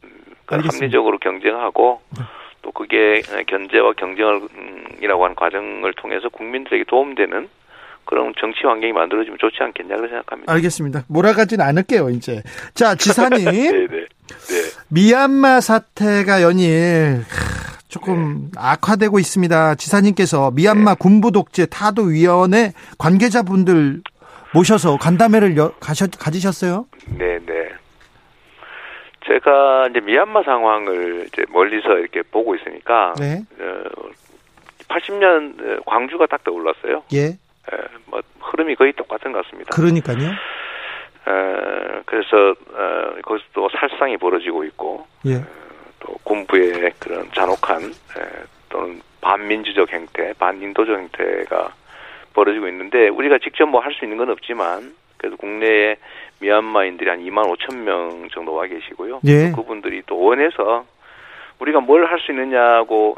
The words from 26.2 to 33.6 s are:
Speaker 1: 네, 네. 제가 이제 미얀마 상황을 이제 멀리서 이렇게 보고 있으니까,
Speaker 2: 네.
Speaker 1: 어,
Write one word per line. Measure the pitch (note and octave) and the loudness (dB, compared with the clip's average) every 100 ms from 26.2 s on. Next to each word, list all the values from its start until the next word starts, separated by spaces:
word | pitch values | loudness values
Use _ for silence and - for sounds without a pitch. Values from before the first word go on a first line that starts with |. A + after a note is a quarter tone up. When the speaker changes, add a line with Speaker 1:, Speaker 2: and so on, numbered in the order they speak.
| D#3 F3+ F#3+ - F3+ F#3 B3 - - - | -6 -2 -2 -2 -2 -4 -6 -14 -12 -6
Speaker 1:
네, | F2+ E2+ E2+ | -4 -4 -6
네. | E2 D#2+ - _ _ _ _ _ _ _ - - - - - - - - | -8 -8 -12 _ _ _ _ _ _ _ -20 -20 -20 -18 -20 -20 -8 0
제가 | - C#3+ C#3 C#3 C3 B2+ | 2 4 6 6 4 2
이제 | A#2+ | 0
미얀마 | G#2 B2+ G#3 G#3+ | 0 0 2 0
상황을 | D3+ A#2+ A2 G#2+ G2+ F2+ F2 F2 E2+ | 0 2 2 2 0 -4 -4 -6 -8
이제 | - - | -6 -2
멀리서 | F2 G2+ G#2+ A2 F2+ | 2 2 0 0 0
이렇게 | F2+ E2+ | 0 -6
보고 | - G#2+ A2+ F2+ | -6 -4 -2 -4
있으니까, | - D#2+ - A#2 F2+ C#3+ | -8 -10 0 2 2 -2
Speaker 2:
네. | C#3+ E3+ A3 | -6 -6 -10
Speaker 1:
어, | - | -12